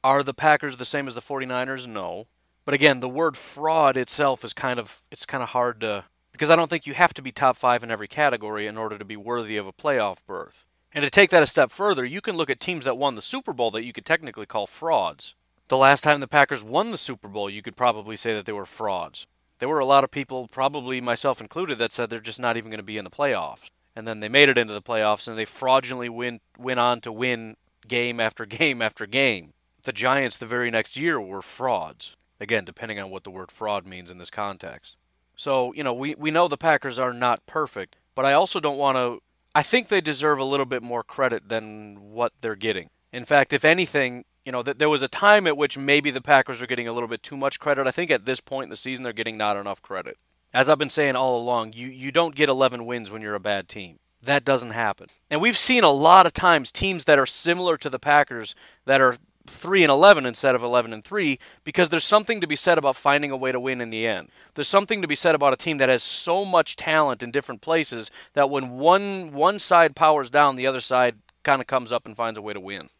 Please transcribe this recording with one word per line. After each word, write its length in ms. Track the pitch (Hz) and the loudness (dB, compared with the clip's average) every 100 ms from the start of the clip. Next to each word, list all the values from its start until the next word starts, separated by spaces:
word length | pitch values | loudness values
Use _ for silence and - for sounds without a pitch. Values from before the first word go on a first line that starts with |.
Are 180 | 135 139 | 2 2
the 140 | 139 131 | 0 0
Packers 420 | 156 151 147 123 | 2 2 0 -6
the 80 | 127 | -4
same 220 | 147 139 | -4 -4
as 80 | 120 | -10
the 60 | |
forty-niners? 680 | - 139 131 127 127 131 123 | -8 -8 -4 -4 -4 -8 -10
No. 400 | 107 90 90 113 _ _ _ - | -10 -10 -12 -16 _ _ _ -4
But 100 | 143 | 4
again, 240 | 151 127 | 4 4
the 100 | 127 | -4
word 260 | 131 160 - | -2 -2 -4
fraud 640 | - 143 156 160 143 131 | -16 -6 0 4 4 2
itself 480 | 123 - 143 127 117 | -2 0 0 -2 -8
is 80 | |
kind 260 | - 131 123 | -6 -4 -6
of, 220 | 107 - _ | -8 -20 _
it's 140 | - - | -12 -8
kinda 220 | 135 117 | -6 -4
hard 340 | 127 123 113 | -2 -2 -2
to, 240 | 110 101 - _ _ | -6 -6 -10 _ _
because 180 | - 151 | -4 4
I 60 | 165 | 4
don't 140 | 160 | 4
think 160 | 165 - | -4 -8
you 80 | |
have 200 | 131 170 - | 2 2 2
to 60 | |
be 100 | 131 | -14
top 260 | - 135 123 | 0 0 2
five 260 | 127 120 | 0 0
in 80 | 117 | -2
every 160 | 110 104 | -8 -8
category 600 | - 147 120 107 107 107 | 0 0 0 -6 -6 -8
in 100 | 107 | -6
order 200 | 110 104 | -8 -10
to 60 | |
be 140 | 101 107 | -12 -12
worthy 400 | 104 120 110 107 | -6 -6 -4 -8
of 100 | 95 | -8
a 60 | |
playoff 500 | - 151 131 104 92 - | -6 -2 0 -2 -6 -14
berth. 380 | 92 - _ _ _ _ | -14 -14 _ _ _ _
And 100 | - | -4
to 60 | 240 | 2
take 220 | - 196 | 6 8
that 120 | 175 | 6
a 40 | 147 | 6
step 240 | - 139 | 4 2
further, 340 | - 202 160 123 | 2 -2 0 -4
you 160 | 175 | -6
can 160 | 226 170 | -6 -4
look 140 | 139 | -4
at 80 | 127 | -4
teams 260 | - 170 131 | -4 -4 -4
that 120 | 123 | -2
won 180 | 139 113 | -2 -2
the 60 | |
Super 300 | - 262 254 | -8 -8 -8
Bowl 200 | 131 117 | -4 -2
that 120 | 107 | -2
you 80 | 120 | -10
could 140 | 113 - | -12 -4
technically 400 | 165 147 110 104 | -4 -4 -14 -8
call 220 | 113 98 | -8 -8
frauds. 680 | - 165 143 87 73 - _ _ _ _ | -8 -2 0 0 -8 -16 _ _ _ _
The 80 | 131 | 6
last 280 | 135 139 | 6 6
time 160 | 151 147 | 2 0
the 80 | 135 | 2
Packers 360 | 147 139 135 | 2 4 0
won 280 | 107 143 226 | -4 -4 -2
the 80 | 202 | -4
Super 280 | - 127 101 | -6 -6 -12
Bowl, 220 | 101 101 | -8 -8
you 140 | 104 | -8
could 120 | 110 98 | -14 0
probably 400 | 123 107 104 107 | 0 0 -8 -6
say 180 | 117 107 | -4 -4
that 100 | 98 | -6
they 80 | |
were 120 | 104 92 | -10 -12
frauds. 600 | - 107 92 80 - - _ _ _ | -8 -4 -4 -6 -12 -20 _ _ _
There 100 | 127 | -4
were 120 | 156 | -2
a 60 | 131 | 4
lot 180 | 139 | 4
of 80 | 135 | 4
people, 360 | 143 131 131 117 | -6 -8 -10 -10
probably 540 | - 135 143 127 131 | -2 -2 -2 -6 -6
myself 400 | 123 117 139 123 | -2 -2 -2 -2
included, 380 | 110 165 180 120 | -8 -10 -8 -4
that 120 | 117 | -4
said 180 | - 117 | -2 -6
they're 100 | 113 | -8
just 200 | 110 110 | -10 -6
not 180 | 123 117 | -4 -4
even 120 | 110 | -6
gonna 140 | 107 | -14
be 140 | 101 107 | -10 -12
in 80 | 92 | -12
the 40 | |
playoffs. 600 | - 143 104 78 67 - _ _ - | -4 -2 -2 -6 -12 -20 _ _ -14
And 120 | 110 | -10
then 120 | 110 | -10
they 100 | 107 | 0
made 200 | 135 143 | 6 6
it 80 | 123 | 6
into 160 | 110 | 0
the 80 | 104 | -6
playoffs, 460 | - 113 107 107 - | -6 0 0 0 -4
and 100 | 110 | -8
they 80 | 107 | -10
fraudulently 640 | - 131 135 123 127 120 | -6 2 2 0 -10 -10
win, 320 | 117 123 117 _ _ | -8 -10 -10 _ _
went 220 | 127 123 | -6 0
on 220 | 123 120 | 0 0
to 100 | 120 | -6
win 460 | 110 127 120 113 110 _ _ 110 | -6 -4 -4 -8 -18 _ _ -6
game 320 | 123 120 120 | -4 -4 -2
after 260 | 113 - 107 | -4 -4 -14
<laughs> 0 | |
game 360 | 110 160 123 | -2 -2 0
after 240 | 110 - 101 | -4 -6 -6
game. 480 | 123 135 101 80 _ _ _ | 0 0 -2 -10 _ _ _
The 120 | - | -12
Giants 440 | 110 127 139 127 - | -4 0 0 -2 -4
the 80 | 113 | -6
very 260 | 120 120 | -4 -2
next 240 | 113 110 127 | -2 -4 -6
year 240 | 165 143 | -4 -4
were 220 | 95 98 | -6 -12
frauds. 760 | - - 131 104 80 60 - _ _ _ | -14 -6 -4 -4 -6 -14 -20 _ _ _
Again, 260 | 104 113 90 | -4 -4 -4
depending 340 | - 113 104 | -16 -12 -12
on 100 | 95 | -12
what 140 | 95 | -14
the 80 | 98 | -16
word 200 | 92 92 | -16 -18
fraud 360 | - 107 101 90 | -8 -6 -4 -8
means 240 | 90 87 | -18 -18
in 60 | 90 | -18
this 120 | 87 | -14
context. 680 | - 101 95 95 - - _ _ _ _ - | -8 -8 -10 -16 -18 -20 _ _ _ _ -12
So, 380 | 143 135 123 | -2 -2 -2
you 100 | 139 | -4
know, 100 | 143 | -6
we, 200 | 123 139 147 | -4 -8 -6
we 140 | 151 | -2
know 180 | 160 175 | 2 0
the 100 | 143 | 0
Packers 420 | 165 151 139 120 | 0 0 -2 -4
are 140 | 127 | -4
not 320 | 120 123 117 - | -2 -2 -2 -4
perfect, 500 | 156 143 107 92 _ _ - | -6 -6 -8 -12 _ _ -2
but 100 | 135 | 2
I 80 | |
also 260 | 143 185 180 | 4 2 0
don't 180 | 151 139 | -2 0
wanna, 400 | 139 131 123 117 _ _ _ 147 | 2 2 -2 -6 _ _ _ 0
I 80 | |
think 240 | 147 247 247 | 2 0 2
they 140 | 196 | 0
deserve 380 | 156 135 151 143 | 0 0 0 0
a 40 | |
little 220 | 135 139 127 | 0 -2 -2
bit 180 | 127 | -4
more 200 | 120 120 | -6 -8
credit 440 | - - 131 113 98 | -8 -2 0 0 -4
than 640 | 113 110 107 107 101 101 | -6 -6 -16 -18 -20 -14
what 220 | 110 120 _ | -4 -4 _
they're 140 | 113 101 | -8 -4
getting. 340 | 110 95 82 _ _ | -4 -4 -8 _ _
In 100 | 123 | -14
fact, 300 | 117 147 139 | 2 2 4
if 100 | 143 | 2
anything, 640 | 156 175 170 147 127 123 - _ | 2 2 0 -2 -2 -6 -18 _
you 80 | - | -10
know, 120 | 127 | -6
th-, 140 | 120 123 | -6 -2
there 120 | 151 | 0
was 140 | 147 | 0
a 40 | 131 | -2
time 400 | - 202 208 180 | 2 4 6 4
at 80 | 143 | 0
which 220 | 143 139 | -2 -2
maybe 340 | 139 147 143 | 0 2 2
the 100 | 131 | -6
Packers 380 | 123 139 123 120 | 4 4 4 -6
were 80 | 120 | -6
getting 200 | 123 117 | -6 -4
a 40 | |
little 160 | 120 117 | -6 -6
bit 160 | 117 | -8
too 140 | - 139 | -10 -6
much 220 | 139 - | -6 -4
credit. 280 | 147 139 131 | -2 0 0
I 40 | |
think 200 | 147 170 | -2 -2
at 140 | 127 107 | -2 0
this 160 | 127 | -6
point 240 | - 135 104 | -6 -10 -8
in 40 | |
the 40 | 107 | -6
season, 280 | 131 127 | -6 -6
they're 100 | 127 | -8
getting 240 | 110 113 110 | -6 -8 -2
not 180 | 104 101 | -2 -2
enough 260 | 101 98 | -6 -12
credit. 360 | _ 95 90 - _ _ _ | _ -10 -10 -16 _ _ _
As 140 | 123 131 | 0 4
I've 120 | 147 | 2
been 100 | 143 | 2
saying 260 | 156 143 127 | 2 2 2
all 240 | 131 123 | 0 -2
along, 340 | 120 120 110 | 0 -2 -4
you, 140 | 113 127 | -12 -16
you 240 | 131 135 | -12 -2
don't 240 | 151 165 139 | 0 0 0
get 140 | 147 | 0
eleven 360 | 131 131 120 117 | 4 2 0 -8
wins 240 | 120 104 | -8 -8
when 120 | 110 | -12
you're 140 | 107 104 | -8 -6
a 40 | |
bad 300 | 101 101 92 | -2 -4 -6
team. 300 | 107 90 76 _ _ | -14 -16 -18 _ _
That 220 | 117 143 | 0 0
doesn't 280 | 131 135 120 | 2 0 0
happen. 360 | 113 110 98 90 _ _ | -4 -4 -4 -12 _ _
And 120 | 151 | 0
we've 160 | 220 214 | 0 4
seen 260 | - 247 | 4 6
a 80 | 180 | 6
lot 340 | 139 156 185 175 | 6 8 10 8
of 80 | |
times 380 | - 180 160 127 | 4 4 4 2
teams 340 | - 190 180 156 | -2 -4 -2 4
that 140 | 143 | 4
are 60 | 131 | 4
similar 520 | - 170 175 180 156 | -2 0 0 0 -2
to 120 | 151 | -4
the 100 | 127 | -4
Packers 560 | 147 147 143 120 107 - - _ - | 4 4 4 -4 -10 -14 -20 _ 0
that 160 | 135 | 4
are 160 | 131 120 _ _ - | 4 2 _ _ -20
three 380 | - 175 190 | -12 0 4
and 80 | 156 | 6
eleven 340 | 139 190 175 127 | 8 8 8 4
instead 300 | 117 139 127 | 0 2 2
of 80 | |
eleven 300 | 120 123 113 | 2 0 0
and 100 | 110 | -10
three 340 | - 208 165 131 - _ | -8 -2 -2 -2 -8 _
because 260 | - 170 170 | -4 0 2
there's 140 | 165 | 2
something 360 | - 208 208 220 | 4 2 2 -4
to 80 | 170 | -2
be 80 | 147 | 0
said 220 | - 165 | 4 4
about 180 | 139 131 | 2 0
finding 360 | 143 143 147 | 2 2 0
a 60 | 135 | -4
way 140 | 131 | -2
to 80 | 127 | -2
win 220 | 131 123 | -4 -6
in 80 | 117 | -6
the 180 | 110 113 | -4 -2
end. 220 | 95 - _ _ - | -4 -8 _ _ -6
There's 120 | 143 | 2
something 340 | 196 202 214 | 2 2 -4
to 60 | 170 | -2
be 80 | 147 | 2
said 200 | 175 151 | 2 4
about 180 | 143 | 4
a 40 | 131 | 2
team 200 | 170 147 | -2 0
that 100 | 131 | 2
has 140 | 123 | 2
so 420 | - - - 180 196 | 0 -6 0 -2 2
much 300 | 180 156 - | 2 2 -4
talent 460 | - 156 147 117 | 0 2 2 -2
in 100 | 120 | -4
different 300 | 135 139 117 | -4 -6 -12
places 480 | - 165 151 120 110 - - | -2 0 0 -8 -12 -16 -6
that 160 | 147 139 | 0 0
when 220 | 139 127 127 | 0 -4 0
one, 560 | 151 190 202 190 165 | 4 4 2 -8 -10
one 260 | 143 165 208 | 0 0 2
side 360 | - 175 160 135 | 4 6 4 4
powers 340 | 156 151 123 | 4 4 2
down, 260 | 143 147 127 | 4 4 4
the 120 | 131 | -2
other 140 | 131 | -2
side 360 | - 127 123 107 _ _ | 0 2 2 0 _ _
kinda 220 | - 135 120 | 0 0 2
comes 260 | 131 117 | -4 -2
up 140 | 120 117 | -6 -6
and 100 | 107 | -8
finds 240 | 113 107 | -6 -6
a 20 | |
way 120 | 107 | -12
to 60 | 104 | -12
win. 300 | 95 98 78 | -12 -14 -14